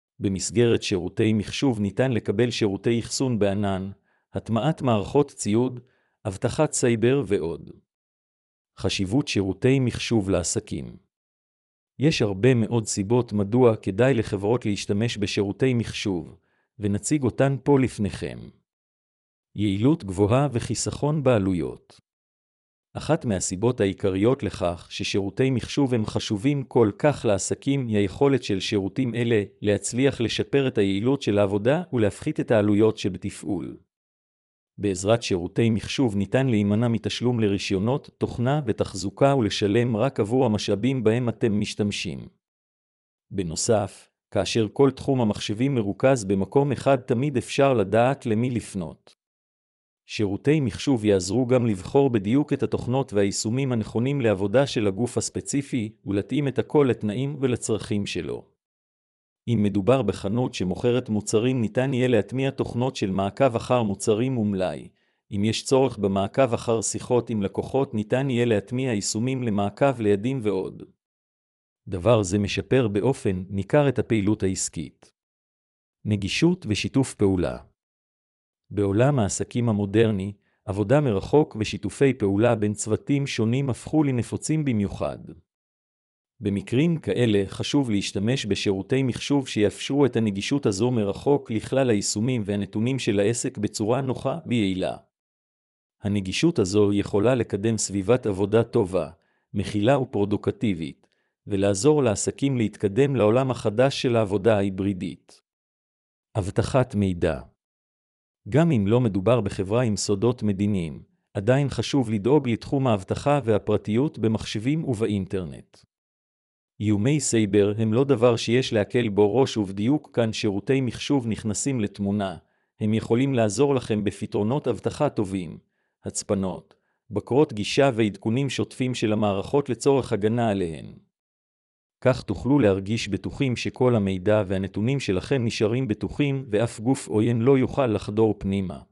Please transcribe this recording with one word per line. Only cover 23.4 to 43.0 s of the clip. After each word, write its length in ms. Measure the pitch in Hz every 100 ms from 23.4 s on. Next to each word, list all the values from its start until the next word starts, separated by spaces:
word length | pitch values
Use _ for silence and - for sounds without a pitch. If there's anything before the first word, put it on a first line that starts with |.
| - 92 117 120
העיקריות 600 | 101 90 101 95 110 135
לכך 440 | 98 - 87 85 -
ששירותי 600 | - 101 104 98 - 131
מחשוב 440 | 123 - - 135
הם 120 | 120 104
חשובים 560 | 104 - 104 131 143
כל 280 | 127 127 110 -
כך 260 | 151 -
לעסקים 640 | 117 98 - 95 - 139 123
היא 100 | 104
היכולת 460 | 98 - 143 135
של 180 | - 98
שירותים 540 | - 104 95 - 127
אלה 280 | 113 117 113 95 -
להצליח 600 | 104 101 - 113 135 -
לשפר 480 | 107 - 101 139 131
את 100 | -
היעילות 440 | 98 98 117 139
של 160 | - 101
העבודה 440 | 101 101 107 160 180
ולהפחית 480 | 127 104 - - 156
את 100 | 143
העלויות 480 | 113 104 101 110 107
שבתפעול. 800 | 104 92 104 - - 92 65 - _ _ _ _ _ _ _ _ _ -
בעזרת 440 | 101 90 95 117
שירותי 480 | - 92 90 - 117
מחשוב 460 | 107 - - 127 101
ניתן 300 | 98 127 135
להימנע 420 | 107 101 104 120
מתשלום 520 | 113 101 - 117 120
לרישיונות, 680 | 107 98 - 95 110 143 - _
תוכנה 420 | 110 - 120 151 120
ותחזוקה 680 | 98 98 95 95 - 139
ולשלם 600 | 139 104 - 101 107 120 104
רק 240 | 131 -
עבור 260 | 104 131 127
המשאבים 580 | 104 - 101 123 131
בהם 240 | 110 117 120
אתם 320 | 110 117 104
משתמשים. 680 | 101 - 104 - 98 65 58 - _ _ _ _ _ _